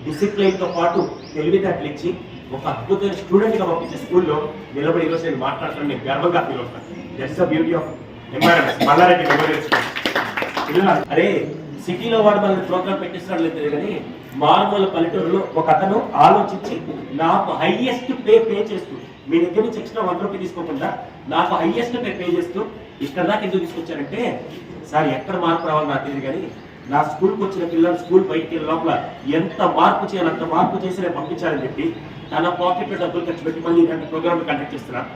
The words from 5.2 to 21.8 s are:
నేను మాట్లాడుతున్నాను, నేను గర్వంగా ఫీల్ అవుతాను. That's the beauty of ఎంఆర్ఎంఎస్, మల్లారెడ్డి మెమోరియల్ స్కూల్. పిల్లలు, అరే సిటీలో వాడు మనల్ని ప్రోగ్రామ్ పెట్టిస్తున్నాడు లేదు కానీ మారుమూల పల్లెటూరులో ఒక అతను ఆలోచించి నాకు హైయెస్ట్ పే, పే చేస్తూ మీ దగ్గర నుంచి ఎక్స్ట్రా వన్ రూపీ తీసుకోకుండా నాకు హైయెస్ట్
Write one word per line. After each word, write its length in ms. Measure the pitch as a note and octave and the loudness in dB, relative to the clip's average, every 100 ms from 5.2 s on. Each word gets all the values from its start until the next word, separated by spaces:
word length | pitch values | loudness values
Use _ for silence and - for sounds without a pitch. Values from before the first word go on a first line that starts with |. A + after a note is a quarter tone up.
| E3 | -2
నేను 140 | C3 - | -2 -4
మాట్లాడుతున్నాను, 440 | - E3 - D3 | -4 -8 -6 -4
నేను 120 | B2 B2 | -4 -4
గర్వంగా 320 | C#3 F3 E3+ - | 0 2 2 0
ఫీల్ 160 | B2+ | -6
అవుతాను. 240 | A#2+ - - - - - | -8 -12 -14 -14 -12 -8
That's 180 | - - | -8 0
the 60 | E3 | 2
beauty 200 | D#3 E3 E3+ | 4 2 0
of 80 | - - - - - - | -2 -10 -14 -18 -10 2
ఎంఆర్ఎంఎస్, 440 | E3+ E3+ - - - | 6 6 4 0 4
మల్లారెడ్డి 360 | D3 F3+ F3 D#3+ | 8 8 8 4
మెమోరియల్ 320 | D3 D#3 D3 - | 2 2 0 0
స్కూల్. 200 | - - - - - - - - - - | -2 -2 -6 -4 -2 -4 -6 -6 -4 0
పిల్లలు, 360 | E3 F#3+ E3+ - | 2 4 2 2
అరే 140 | D3+ G3 E3+ - - - - | 2 2 2 -4 -8 -12 -10
సిటీలో 340 | F3+ - A#3 A3+ G#3 | -6 -4 2 6 6
వాడు 140 | G3+ | 6
మనల్ని 200 | G3 F#3 - | 2 2 0
ప్రోగ్రామ్ 300 | F3+ F#3+ F#3+ | -2 0 -4
పెట్టిస్తున్నాడు 400 | F3 E3+ - F3 | -4 -8 -6 -2
లేదు 260 | D#3+ D#3+ D3 | -2 0 -2
కానీ 180 | D3 G3+ E3 - - - - | -2 -2 -6 -8 -14 -12 0
మారుమూల 440 | - G3 G3+ G3+ F#3+ | 4 6 4 2 2
పల్లెటూరులో 460 | E3 E3 G3 E3 F#3+ - D#3+ | 2 0 0 2 0 0 0
ఒక 60 | D#3+ | 4
అతను 240 | D#3 F#3+ A3 - - | 4 4 0 0 6
ఆలోచించి 500 | - G3+ G3 - - - - - - C#3 | 8 8 2 -4 -6 -8 -8 -10 -8 -2
నాకు 280 | E3 G3 - - | 2 2 0 0
హైయెస్ట్ 500 | E3 G#3+ B3+ B3+ - - G3+ | 0 2 0 -2 -4 -4 6
పే, 80 | A3+ A3+ | 6 6
పే 80 | G3+ G#3 | -2 -2
చేస్తూ 240 | F#3 - B2+ - - C3 | -4 -8 -12 -14 -16 0
మీ 60 | E3 | 2
దగ్గర 180 | F3 F#3 A#3 | 4 2 0
నుంచి 140 | C#3+ | -4
ఎక్స్ట్రా 200 | - A3+ F#3+ | -8 -4 -2
వన్ 120 | F3 | -2
రూపీ 140 | G3 F#3+ | -4 -6
తీసుకోకుండా 440 | F3 F3 D#3+ C#3 D#3+ - - - C3 | -8 -8 -6 -4 -4 -6 -12 -14 -4
నాకు 180 | - F3 - | 0 0 2
హైయెస్ట్ 340 | - A#3 | 2 0